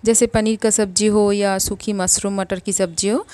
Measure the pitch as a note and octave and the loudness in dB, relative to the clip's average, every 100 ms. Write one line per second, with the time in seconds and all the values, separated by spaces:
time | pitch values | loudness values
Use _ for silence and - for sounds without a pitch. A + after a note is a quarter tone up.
0 | A3 A3+ A#3 A3 G#3+ A3 A3 G#3 G#3 F3+ | 2 2 2 0 0 0 0 0 0 2
1 | G#3+ G#3 G#3 G3+ G3+ F#3+ - G3 - G3+ | 2 4 2 2 0 0 -4 -6 -6 -2
2 | F3+ - G3+ G3 F#3 F#3+ F#3+ F#3+ F#3+ E3 | 0 0 0 -4 -4 -4 -4 -2 -2 -2
3 | G3 A#3 G#4+ | -2 -2 -4